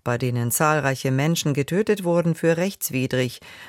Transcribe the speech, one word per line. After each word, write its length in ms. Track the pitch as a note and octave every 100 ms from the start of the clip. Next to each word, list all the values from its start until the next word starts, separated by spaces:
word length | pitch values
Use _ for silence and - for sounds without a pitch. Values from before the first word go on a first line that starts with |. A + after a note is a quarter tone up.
bei 120 | A#2 A#2+
denen 360 | B2+ A#2+ A#2+
zahlreiche 580 | - D#3 D3+ C3+ C3 C3+
Menschen 440 | C3 D3+ E3+ D#3
getötet 500 | C#3+ C3+ F3+ G#3+ G#3
wurden, 320 | F3 E3+ E3+ D#3
für 200 | E3 E3
rechtswidrig. 840 | F#3+ - - C3 C3 C3 B2 - - -